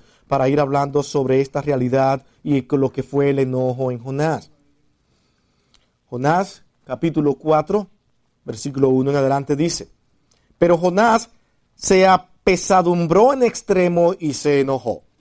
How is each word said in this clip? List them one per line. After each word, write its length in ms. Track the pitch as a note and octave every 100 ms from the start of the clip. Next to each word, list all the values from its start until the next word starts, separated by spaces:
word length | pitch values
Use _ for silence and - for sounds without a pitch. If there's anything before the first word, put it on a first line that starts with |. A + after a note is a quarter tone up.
| _ _ _
para 220 | C#3 C3
ir 100 | C#3+
hablando 440 | C#3 C#3 C#3 C#3+
sobre 400 | C#3 D3 C3 C3+
esta 180 | C#3 D3+
realidad 640 | C#3+ C#3 B2+ C3+ C3+ C3+ - _
y 200 | D3 C#3+
con 180 | B2 C#3+
lo 100 | C3
que 120 | -
fue 260 | B2 C#3 C#3
el 100 | C#3
enojo 540 | C3+ B2+ B2+ B2+ C3
en 60 | B2
Jonás. 520 | B2 C#3 D#3 C3+ - _ _ _ _ _ _ _ _ _ _ _ _ _ _ _ _
Jonás, 580 | B2 C#3 F3 G3 - _ _
capítulo 520 | - B2 E3+ D#3 D3 C3+
cuatro, 500 | D#3 D#3 D#3 G#3 F#3+ _ _ _ _ _
versículo 440 | - A2 C#3+ C3+ C3+
uno 240 | C3 C3+
en 40 | C#3+
adelante 400 | C3+ C#3 C3+ C#3+
dice, 320 | B2+ - - _ _ _ _ _ _ _
"Pero 180 | E3+ E3+
Jonás 540 | F3+ F3+ A3+ A3+ - _ _ _ _
se 320 | _ - F#3+ F#3+
apesadumbró 1300 | F#3 - _ - F3+ - F#3+ F3 F3 E3+ F#3+ A#3+
en 100 | C4+
extremo 720 | A#3+ - - F#3 F3+ E3+ E3+ F#3+
y 160 | D#3
se 260 | C3 D3+ C#3+
enojó. 420 | C3+ C3+ A#2 F#2+ - _